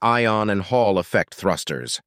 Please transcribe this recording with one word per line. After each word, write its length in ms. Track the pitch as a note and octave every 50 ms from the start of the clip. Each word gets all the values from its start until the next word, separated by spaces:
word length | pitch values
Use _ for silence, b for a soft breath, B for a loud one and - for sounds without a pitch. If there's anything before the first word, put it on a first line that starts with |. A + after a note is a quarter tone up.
| G#2+
ion 480 | A#2 A#2 A#2+ A#2 A2 A2 G#2+ G#2+ G#2+
and 120 | G2+ G2 F#2
Hall 360 | - B2 B2 A#2 G2+ F#2+ F#2
effect 360 | E2+ - - G2+ E2 _ -
thrusters, 680 | - F#2 F#2+ E2+ - - - D2 B1 A#1+ A#1 - - _